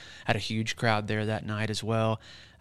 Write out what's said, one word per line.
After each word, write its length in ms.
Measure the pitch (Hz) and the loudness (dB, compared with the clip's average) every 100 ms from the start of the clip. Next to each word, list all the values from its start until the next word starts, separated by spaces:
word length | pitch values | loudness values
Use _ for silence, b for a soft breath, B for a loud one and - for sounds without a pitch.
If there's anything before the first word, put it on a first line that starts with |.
| B B - | B B -2
Had 100 | 110 | 0
a 40 | |
huge 360 | - 110 110 - | 0 -2 -2 2
crowd 320 | 120 107 104 | 4 4 2
there 180 | 107 107 | 0 0
that 200 | 107 107 | -2 -2
night 240 | 104 110 | -2 -2
as 140 | 104 | -2
well. 380 | 104 113 110 107 B B B B | 0 2 2 0 B B B B